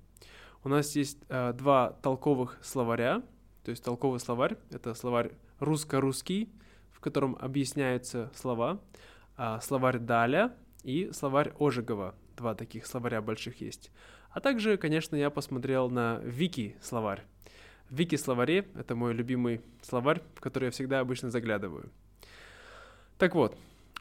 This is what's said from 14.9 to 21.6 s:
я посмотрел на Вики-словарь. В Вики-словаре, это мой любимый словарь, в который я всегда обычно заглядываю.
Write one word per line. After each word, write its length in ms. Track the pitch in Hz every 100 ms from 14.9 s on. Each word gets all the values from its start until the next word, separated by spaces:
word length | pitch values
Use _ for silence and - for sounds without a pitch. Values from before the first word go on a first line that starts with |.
| 156 156 151
я 140 | 143
посмотрел 600 | 147 143 131 123 131 127
на 300 | 123 117 113
Вики-словарь. 1000 | 113 123 175 175 104 - - 120 107 98 - - - - - - -
В 60 | 127
Вики-словаре, 720 | 175 151 - 123 123 175 196 -
это 200 | 131 117
мой 180 | 120
любимый 480 | 117 120 127 120 117 - -
словарь, 400 | - 127 127 170 - -
в 60 |
который 240 | 131 131 127
я 60 |
всегда 280 | - 131 135
обычно 320 | 127 127 127
заглядываю. 580 | 117 113 104